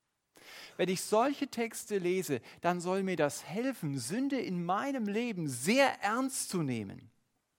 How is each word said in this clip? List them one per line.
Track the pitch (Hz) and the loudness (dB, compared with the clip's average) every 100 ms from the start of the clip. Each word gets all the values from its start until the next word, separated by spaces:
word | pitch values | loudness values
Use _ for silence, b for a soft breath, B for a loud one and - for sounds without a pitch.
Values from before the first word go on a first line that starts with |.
| _ _ _ - B B B B | _ _ _ -20 B B B B
Wenn | 180 | 0
ich | 185 | 0
solche | - 214 262 277 277 | 4 4 4 2 -4
Texte | 233 233 - - 202 | -2 -4 -4 -4 0
lese, | 180 185 175 123 - B | 2 0 0 -2 -4 B
dann | 170 180 | 0 0
soll | 175 190 | 0 0
mir | 190 170 | 0 2
das | 147 - | 2 0
helfen, | - 190 269 254 151 139 | -8 -4 -4 -2 -4 -4
Sünde | 117 220 277 269 | -2 -2 0 0
in | - 175 | -2 -2
meinem | 170 185 277 269 208 | 0 0 0 -2 -2
Leben | 208 240 180 151 | 0 -2 -2 -2
sehr | 123 147 262 269 - | -2 2 6 4 4
ernst | 202 233 262 - - | 0 0 0 -2 -4
zu | 180 | -2
nehmen. | 139 120 98 87 110 _ _ _ _ | 0 -2 -4 -10 -16 _ _ _ _